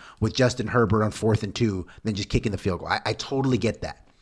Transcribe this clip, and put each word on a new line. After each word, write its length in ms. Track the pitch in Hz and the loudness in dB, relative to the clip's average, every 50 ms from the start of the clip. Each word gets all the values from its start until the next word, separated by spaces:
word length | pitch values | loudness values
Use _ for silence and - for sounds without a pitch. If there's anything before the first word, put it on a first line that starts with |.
| - - - - | -18 -20 -6 -2
with 140 | 110 107 - | -2 0 2
Justin 320 | 135 127 123 127 - 107 | 4 2 2 2 0 -2
Herbert 360 | 107 120 120 113 92 113 107 | 0 2 2 4 4 4 2
on 100 | 107 104 | 2 0
fourth 300 | - - 107 113 110 - | 0 0 2 2 2 2
and 120 | - 98 - | 0 -2 -2
two 320 | - 120 107 95 90 85 - - - - | 0 0 0 0 -2 -6 -8 -12 -8 -6
than 100 | 113 104 | -4 -4
just 140 | 104 95 - | -4 -2 -2
kicking 240 | - 123 - 110 | 0 0 0 -2
the 60 | 95 - | -4 -2
field 220 | - 98 87 - | -2 -2 -2 -2
goal. 80 | 80 82 | -2 -2
I, 120 | 101 - - | -2 -2 -2
I 60 | 107 110 | -4 -4
totally 420 | - - - 139 135 135 131 127 | -4 -6 -4 -2 0 2 2 2
get 240 | 101 113 107 - - | 2 0 -2 -2 -4
that. 260 | - 73 - - - _ _ _ | -8 -12 -12 -14 -20 _ _ _